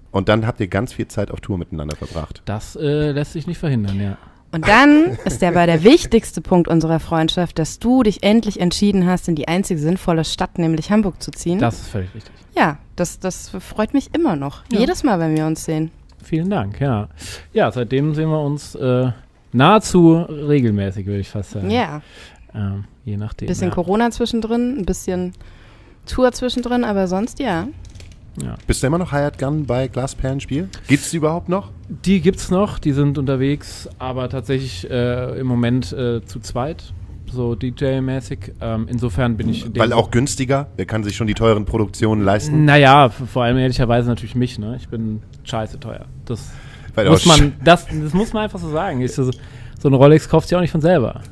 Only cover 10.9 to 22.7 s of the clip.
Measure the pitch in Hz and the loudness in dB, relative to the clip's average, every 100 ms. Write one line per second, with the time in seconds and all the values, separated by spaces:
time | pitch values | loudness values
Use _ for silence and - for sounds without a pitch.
10.9 | 214 202 - - - 170 185 117 101 - | 0 0 -4 -12 -8 -4 0 0 -2 -8
11.9 | 104 92 110 - - - 349 185 143 - | -8 -8 -12 -20 -20 -8 0 0 -2 -10
12.9 | - 175 - 190 - - 190 - - 220 | -6 -6 -6 -8 -8 -12 -14 -10 -4 -2
13.9 | 277 - 320 320 147 139 - - 202 269 | -2 -2 -2 0 0 -4 -8 -2 0 2
14.9 | 370 277 180 160 156 156 156 - 156 160 | 2 0 2 2 0 0 -4 -4 -4 -4
15.9 | - - - - 160 185 196 101 98 139 | -8 -20 -20 -6 -4 -2 -2 -4 -4 -2
16.9 | 107 104 - - - - 226 135 123 110 | -2 -4 -12 -16 -16 -4 0 0 0 -2
17.9 | 131 151 151 156 156 143 147 - - 127 | 0 0 0 0 0 -2 -6 -8 -4 0
18.9 | 123 127 - - _ _ 120 151 214 - | 2 0 -4 -12 _ _ 2 4 4 4
19.9 | 180 165 165 170 151 147 147 117 104 98 | 6 6 6 0 -6 0 2 2 0 -2
20.9 | 101 95 101 92 107 95 107 180 240 170 | -4 -4 -4 -4 -8 -8 -6 -2 -2 -2
21.9 | 147 - - - - - 107 101 | -6 -14 -20 -20 -20 -14 -8 -6